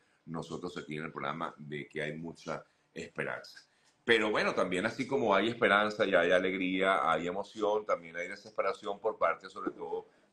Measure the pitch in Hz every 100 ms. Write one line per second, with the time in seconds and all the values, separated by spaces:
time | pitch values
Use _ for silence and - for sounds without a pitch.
0 | _ _ 80 82 78 78 87 87 - 76
1 | 78 76 69 80 82 - 73 73 71 76
2 | 76 80 82 78 80 76 - _ _ -
3 | 69 76 67 62 - - - _ _ _
4 | - 113 107 123 202 - 92 90 110 -
5 | 123 135 113 98 110 117 107 101 107 104
6 | 98 90 87 92 92 95 92 92 95 92
7 | 73 82 87 92 101 110 104 107 104 90
8 | 82 85 90 101 110 - 98 95 104 101
9 | 110 - 85 80 95 101 92 - 82 90
10 | - _ _